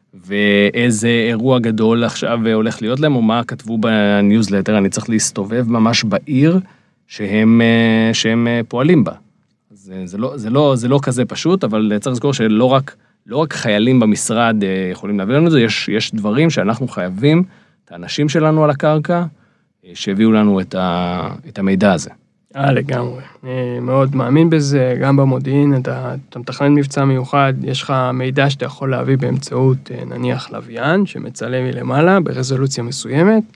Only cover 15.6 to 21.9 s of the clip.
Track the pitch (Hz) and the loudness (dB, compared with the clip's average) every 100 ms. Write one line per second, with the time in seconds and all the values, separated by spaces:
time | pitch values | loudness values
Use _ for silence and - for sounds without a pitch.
15.6 | 113 - - 104 - 110 104 113 165 139 | 2 0 -4 -4 -4 -4 -2 0 0 0
16.6 | 98 113 127 - 90 92 139 160 185 - | -2 -2 -6 -6 -6 -2 2 2 0 -8
17.6 | _ _ _ 87 87 - 147 165 156 156 | _ _ _ -16 -10 -4 -2 0 2 2
18.6 | 151 143 156 156 151 175 170 - _ _ | 2 2 0 0 0 -2 -4 -10 _ _
19.6 | _ _ 92 85 - 98 110 110 104 98 | _ _ -20 -10 -4 0 2 4 4 2
20.6 | 92 92 92 87 87 90 87 85 - - | -2 -4 -2 -2 -2 -4 -6 -10 -14 -4
21.6 | 95 95 101 | 0 2 4